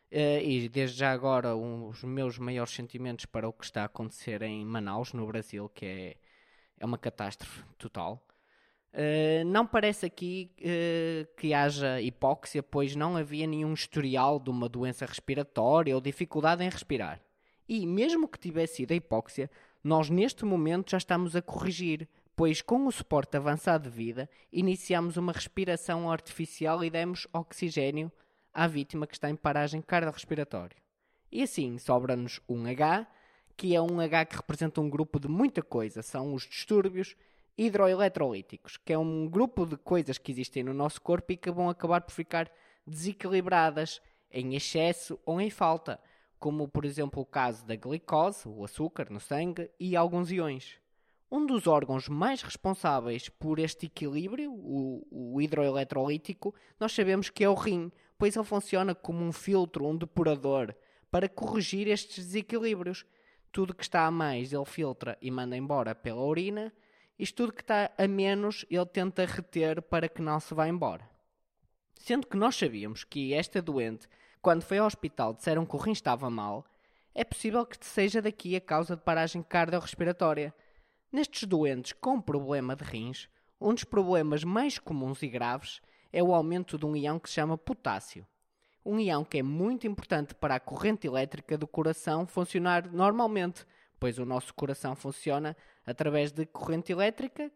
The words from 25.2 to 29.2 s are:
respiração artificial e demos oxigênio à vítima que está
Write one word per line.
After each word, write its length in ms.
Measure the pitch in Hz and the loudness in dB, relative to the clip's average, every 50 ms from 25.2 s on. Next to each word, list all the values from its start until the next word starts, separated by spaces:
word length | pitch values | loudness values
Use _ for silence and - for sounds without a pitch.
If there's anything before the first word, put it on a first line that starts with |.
| 180 175 | -2 -2
respiração 800 | 165 - - - - 190 190 180 170 165 - - 170 170 170 165 | -2 -4 -6 -6 -4 -2 0 0 0 -2 -2 -2 -2 -2 0 0
artificial 720 | 165 160 - - - - 160 - - - 160 156 165 170 170 | -2 -2 -4 -6 -8 -8 -8 -6 -4 -2 0 2 2 2 0
e 60 | 165 | 0
demos 380 | 165 165 170 175 180 170 - - | 0 0 0 0 -2 -6 -6 -6
oxigênio 800 | - 165 170 - - - 185 165 156 151 135 135 147 151 160 165 - _ _ _ _ _ _ _ - | -4 -4 -4 -6 -6 -4 -4 -2 0 0 0 2 0 -2 -4 -6 -8 _ _ _ _ _ _ _ -2
à 140 | 156 165 170 | 2 2 2
vítima 400 | 156 147 139 - - 156 151 151 | 2 0 -4 -4 -4 -6 -6 -6
que 60 | - | -6
está 160 | - | -4